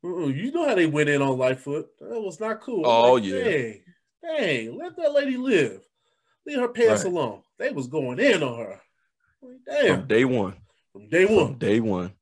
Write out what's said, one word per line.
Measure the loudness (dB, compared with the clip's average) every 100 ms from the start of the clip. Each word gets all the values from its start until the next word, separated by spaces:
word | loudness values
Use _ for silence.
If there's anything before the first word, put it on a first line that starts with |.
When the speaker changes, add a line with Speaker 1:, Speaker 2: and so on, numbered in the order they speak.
Speaker 1:
Mm-mm, | -8 -4 -4 -4
you | -4
know | -2 0
how | 2
they | 2
went | 2 0
in | 2
on | 0 0
Lightfoot. | 0 -2 -6 -8 -10 _
That | -12 -10
was | -10 -8
not | -8 -8
cool. | -6 -2 2
I'm |
Speaker 2:
Oh, | 6 6
Speaker 1:
like, | 6
Speaker 2:
yeah. | 2 -2
Speaker 1:
"Dang, | 0 -2 -4 -10 _ _ _ _
dang, | -8 -4 -2 -2 -4 -10
let | -14 -4
that | 0
lady | 0 0 -4
live. | 2 2 2 -4 _ _ _ _ _ _ -8
Leave | -4
her | -4
pants | 2 4 4
Speaker 2:
Right. | 0
Speaker 1:
alone." | -2 -4 -8 _ _
They | -6
was | -6 -6
going | -6 -6 0
in | 2 2
on | -2 -6
her. | -12 -14 _ _ _ _ _ _
Like, | -20 -20 -8
damn. | 0 2 2
Speaker 2:
From | 2
day | 2 4
one. | 0 -2 -8 _ _ _
Speaker 1:
From | -20 -2
day | 2 4
Speaker 2:
From | 4
Speaker 1:
one. | 2 -2
Speaker 2:
day | 0 2
one. | 2 -2 -4 -10